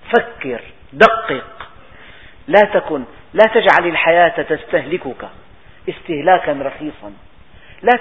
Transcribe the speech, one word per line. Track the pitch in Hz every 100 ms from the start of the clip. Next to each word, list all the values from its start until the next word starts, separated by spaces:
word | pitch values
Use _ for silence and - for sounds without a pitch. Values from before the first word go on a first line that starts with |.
| - 233
فكر، | - - 135 113 - - -
دقق، | 135 165 - - 131 - - - - - - - - - - -
لا | 190 202
تكن، | 185 - 147 120 - -
لا | 175 220
تجعل | 151 185 160 175
الحياة | 156 165 175 165 -
تستهلكك | 147 151 - 170 135 180 131 117 101 - - - - - -
استهلاكا | - - 147 165 180 156
رخيصا، | 139 135 - 151 - 101 101 - - - - - -
لا | 220 240